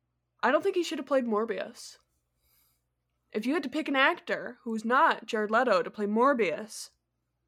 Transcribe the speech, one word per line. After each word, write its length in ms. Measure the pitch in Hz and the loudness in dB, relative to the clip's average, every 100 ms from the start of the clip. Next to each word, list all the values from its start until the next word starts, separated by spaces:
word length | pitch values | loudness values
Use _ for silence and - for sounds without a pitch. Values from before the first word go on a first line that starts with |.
| _ _ _ _ | _ _ _ _
I 80 | 226 | 0
don't 100 | 294 | 2
think 140 | 392 370 | 0 -2
he 60 | |
should 140 | 330 302 | -4 -6
have 80 | - | -2
played 200 | 269 240 | 0 0
Morbius. 680 | 208 226 190 - - - - _ _ _ _ _ _ _ _ _ _ _ _ _ | -2 -2 -6 -8 -12 -20 -20 _ _ _ _ _ _ _ _ _ _ _ _ _
If 140 | 214 226 | -6 -2
you 80 | |
had 80 | 330 | -2
to 40 | 262 | -2
pick 200 | 302 311 | -6 -2
an 80 | 277 | 2
actor 640 | 277 339 - 180 190 247 | 2 2 -4 -6 -6 -12
who's 220 | 240 226 | -8 -6
not 420 | 226 254 311 226 - | 0 4 4 2 -2
Jared 240 | 220 208 | -4 0
Leto 320 | 220 247 185 | 2 4 2
to 80 | 165 | 0
play 160 | - 208 | -4 -2
Morbius, 840 | 214 262 269 190 151 214 - - _ _ _ _ _ | 2 4 4 0 -2 -8 -14 -16 _ _ _ _ _